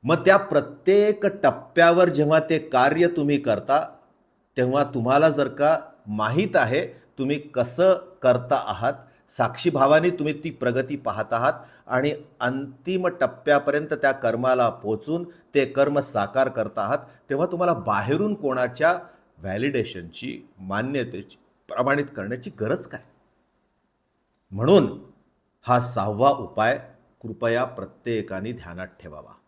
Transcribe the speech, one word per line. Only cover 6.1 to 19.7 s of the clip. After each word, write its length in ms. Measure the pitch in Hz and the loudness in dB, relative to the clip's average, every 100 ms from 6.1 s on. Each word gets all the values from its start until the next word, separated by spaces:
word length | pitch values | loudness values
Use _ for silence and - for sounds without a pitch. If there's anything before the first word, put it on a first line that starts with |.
| 107 107 135 208 170 | -4 -2 0 0 2
आहे 300 | 117 135 - | 2 0 -4
तुम्ही 540 | - _ - 131 147 | -10 _ -8 -4 -4
कसं 540 | 147 123 117 - 185 180 - - | -4 -4 -4 2 2 2 -2 -2
करता 420 | 127 123 120 135 110 | 2 2 2 -2 -2
आहात, 260 | 98 117 - - _ _ | -4 -4 -4 -12 _ _
साक्षीभावाने 800 | - 117 - 175 143 135 156 170 | -4 -4 0 -2 2 4 4 2
तुम्ही 340 | 180 151 147 | -2 -4 -4
ती 60 | 165 | -10
प्रगती 460 | 127 123 123 131 143 | -4 -2 -2 -4 -6
पाहत 360 | 117 104 107 | -8 -6 -4
आहात 200 | 117 127 - - - - | 0 0 -2 -10 -20 -4
आणि 360 | 127 143 147 - _ | -2 -2 -4 -12 _
अंतिम 680 | 123 131 139 - - 185 180 | -4 -4 -8 -12 -6 -2 -2
टप्प्यापर्यंत 880 | 175 - - - 143 143 147 151 | -2 -4 -2 2 2 2 -2 -2
त्या 180 | 147 139 | -2 0
कर्माला 560 | 135 120 113 127 127 120 | 0 -2 -2 0 2 0
पोचून 640 | - 101 107 143 170 175 - _ | -2 -6 -6 -4 -6 -6 -16 _
ते 100 | 143 | -2
कर्म 360 | 135 - 139 143 | 0 0 0 0
साकार 480 | 135 113 101 131 131 | -2 -2 -2 0 -2
करत 300 | 120 107 - | -2 -6 -4
आहात, 200 | 101 143 127 _ _ | -4 -4 -6 _ _
तेव्हा 160 | 139 175 | -4 -2
तुम्हाला 260 | 175 180 | 0 0
बाहेरून 640 | 120 104 101 104 156 208 | 0 0 -2 0 -2 0
कोणाच्या 640 | 208 143 127 123 120 156 175 - _ _ _ | -2 -4 -2 -2 0 0 0 -6 _ _ _
व्हॅलिडेशनची, 1040 | 92 98 135 | -8 -4 -2